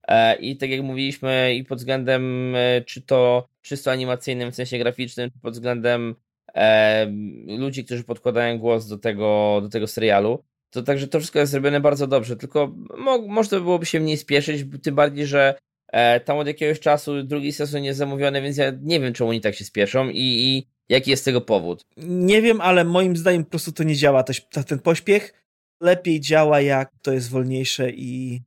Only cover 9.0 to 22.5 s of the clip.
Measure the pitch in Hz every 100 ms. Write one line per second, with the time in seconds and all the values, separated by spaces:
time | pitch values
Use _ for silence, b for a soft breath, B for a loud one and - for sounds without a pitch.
9 | 117 101 107 104 104 104 101 113 110 -
10 | 110 101 107 127 _ _ _ 127 120 139
11 | 139 160 151 151 147 139 143 143 147 143
12 | 139 135 113 117 139 151 143 - - -
13 | 269 254 208 214 208 190 175 175 165 165
14 | 156 151 - 143 147 151 139 139 160 143
15 | 147 143 143 139 135 135 _ _ _ 113
16 | 120 120 - 147 147 151 151 151 156 147
17 | - 143 135 147 143 147 147 147 139 135
18 | 143 139 139 139 139 143 135 131 147 165
19 | 127 117 117 113 104 98 95 107 101 131
20 | 131 - 131 117 131 131 - _ _ 127
21 | 135 127 - 123 - 104 85 87 _ -
22 | 160 180 180 214 233